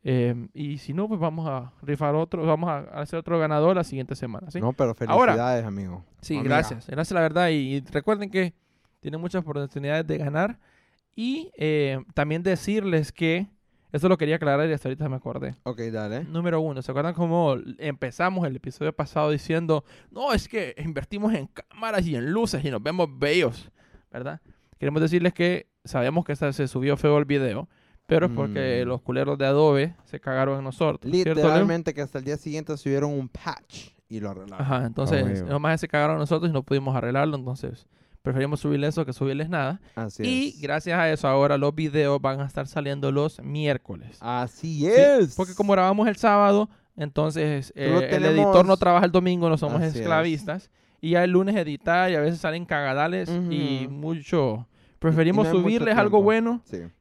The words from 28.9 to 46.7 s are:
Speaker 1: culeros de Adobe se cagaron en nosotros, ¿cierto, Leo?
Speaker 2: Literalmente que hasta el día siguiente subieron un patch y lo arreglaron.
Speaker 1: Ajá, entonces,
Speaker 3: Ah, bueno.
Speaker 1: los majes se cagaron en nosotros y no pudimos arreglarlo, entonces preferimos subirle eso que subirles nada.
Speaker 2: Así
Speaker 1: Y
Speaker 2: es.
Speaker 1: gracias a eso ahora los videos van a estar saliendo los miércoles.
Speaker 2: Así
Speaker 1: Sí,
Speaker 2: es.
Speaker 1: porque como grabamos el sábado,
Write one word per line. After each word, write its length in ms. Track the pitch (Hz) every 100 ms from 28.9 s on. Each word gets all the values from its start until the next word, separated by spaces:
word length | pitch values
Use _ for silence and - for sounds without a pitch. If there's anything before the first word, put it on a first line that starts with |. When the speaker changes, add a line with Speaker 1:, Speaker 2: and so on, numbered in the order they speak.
| 123
Speaker 1:
culeros 380 | - 127 139 143
de 80 | 135
Adobe 480 | 143 156 139 151 170
se 160 | _ 143
cagaron 400 | - 131 135 135
en 60 | 135
nosotros, 460 | 131 160 143 123
¿cierto, 220 | 175 170
Leo? 120 | 160 151
Speaker 2:
Literalmente 440 | 160 202 170 165 147
que 60 |
hasta 180 | 139 139
el 60 | 131
día 120 | 147
siguiente 400 | - 151 151 147
subieron 340 | 139 139 147
un 160 | 143 127
patch 640 | - - - _ - - _ _
y 120 | 110
lo 100 | 104
arreglaron. 320 | 95 98 95
Speaker 1:
Ajá, 220 | 131 131 127
entonces, 380 | 117 139 147 131
Speaker 3:
Ah, 40 |
bueno. 160 | 98 87
Speaker 1:
los 120 | 143
majes 200 | 156 160
se 60 | 156
cagaron 300 | 151 147 156
en 20 |
nosotros 320 | 147 160 170
y 20 |
no 80 | 147
pudimos 340 | 131 139 135 131
arreglarlo, 400 | 120 131 147 147
entonces 500 | 127 131 127 120 _ _ _ -
preferimos 380 | - 131 139 151
subirle 280 | 147 143 143
eso 180 | 156 143
que 80 |
subirles 340 | 123 135 139 156
nada. 300 | 175 135 185 - -
Speaker 2:
Así 280 | 110 -
Speaker 1:
Y 240 | 226 254 285
Speaker 2:
es. 120 | -
Speaker 1:
gracias 380 | 143 151 175 170
a 100 | 165
eso 160 | 151 139
ahora 300 | 135 143 143
los 160 | 143
videos 460 | 156 156 147 143 143
van 220 | 135 135
a 40 | 139
estar 220 | 143 139
saliendo 440 | - 139 139 139
los 280 | 139 151 -
miércoles. 760 | 135 147 147 131 - 95 113 -
Speaker 2:
Así 580 | 117 123 123 - 165 156
Speaker 1:
Sí, 80 | 151
Speaker 2:
es. 480 | 233 285 269 170 120
Speaker 1:
porque 180 | 185 180
como 160 | 202
grabamos 320 | 196 185 202 220
el 80 | 208
sábado, 500 | 214 202 202 202 214